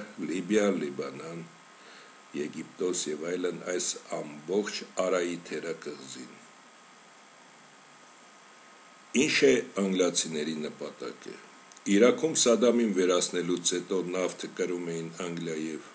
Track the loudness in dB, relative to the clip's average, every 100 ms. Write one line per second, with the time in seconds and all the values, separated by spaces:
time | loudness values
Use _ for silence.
0 | -4 -8 -4 -4 0 2 4 0 -2 -6
1 | -8 -8 -10 -12 -14 -18 -20 -20 -20 -20
2 | -20 -20 -10 -6 -6 -8 -12 -4 -2 0
3 | -2 -4 -4 -2 -2 -4 -4 0 0 -2
4 | -6 -8 -8 -10 -2 -2 -2 -6 -8 -2
5 | 0 2 0 -4 -8 -8 -6 -8 -8 -12
6 | -12 -14 -16 -18 -20 -20 -20 -20 -20 -20
7 | -20 -20 -20 -20 -20 -20 -20 -20 -20 -20
8 | -20 -20 -20 -20 -20 -20 -20 -20 -20 -20
9 | -4 0 2 6 6 6 2 0 0 4
10 | 2 2 0 -2 -4 -4 -6 -8 -12 -10
11 | -12 -12 -16 -16 -18 -20 -20 -10 2 6
12 | 6 6 2 4 6 6 6 6 4 4
13 | 4 4 2 0 0 2 2 0 -2 -2
14 | -2 -2 -2 -4 -8 -4 -4 -4 -4 -6
15 | -8 -8 -6 -6 -4 -4 -6 -8 -14